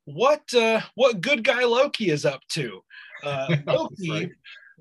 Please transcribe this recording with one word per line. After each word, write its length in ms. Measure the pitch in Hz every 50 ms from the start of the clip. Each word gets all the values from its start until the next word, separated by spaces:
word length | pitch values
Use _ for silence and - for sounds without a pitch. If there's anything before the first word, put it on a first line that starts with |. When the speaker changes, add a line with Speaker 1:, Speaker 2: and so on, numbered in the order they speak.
| _
Speaker 1:
what, 460 | 151 139 170 240 285 302 294 _ - 247
uh, 280 | 240 226 226 220 208 - - _
what 260 | 208 262 254 233 175
good 220 | 165 269 294 226 214
guy 220 | 269 233 247 247
Loki 440 | 233 233 254 285 285 - - 208 170
is 160 | 151 147 160
up 160 | 147 135 - _ -
to. 300 | - 160 127 107 95 92 _ _ - - - - - - -
Uh, 320 | 143 139 135 135 160 165 143
Speaker 2:
<laughs> 60 | -
Speaker 1:
Loki, 420 | 165 - 320 320 - - - 180 160
Speaker 2:
Right. 180 | 156 160 180 - - _ _ - - - - - _ _